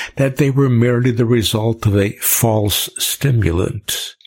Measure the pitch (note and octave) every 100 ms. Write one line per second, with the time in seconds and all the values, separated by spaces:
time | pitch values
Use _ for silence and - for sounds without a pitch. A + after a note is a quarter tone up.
0 | - - C3+ C3 C#3+ C3+ C3+ A#2+ A#2+ A#2+
1 | B2+ A2+ A2+ A#2+ G2+ A2 A2+ A2+ G#2+ G2+
2 | G2+ - - - A#2 G#2+ G#2 - - -
3 | - - C#3 A#2+ F2+ E2+ - G#2 - -
4 | - -